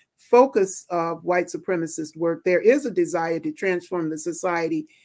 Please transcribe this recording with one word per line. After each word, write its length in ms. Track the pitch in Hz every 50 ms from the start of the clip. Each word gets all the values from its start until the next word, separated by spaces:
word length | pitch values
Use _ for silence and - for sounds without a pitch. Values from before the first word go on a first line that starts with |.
| _ _ _
focus 680 | - - - 240 240 269 269 - 214 190 190 - - - -
of 320 | 180 175 165 165 165 160
white 240 | 170 170 180 180 170
supremacist 720 | 175 - 160 - - 185 170 165 160 - - 156 147 -
work, 260 | 160 165 165 165 156
there 180 | - 180 180 170
is 260 | - 214 262 294 -
a 40 | 240
desire 480 | 180 180 170 156 160 165 165 170 165 165
to 140 | 156 156
transform 580 | 156 - 208 190 180 175 175 - 190 175 160 156
the 80 | 156 -
society, 720 | - 175 160 - - 185 170 170 170 165 165 156 151 - _ _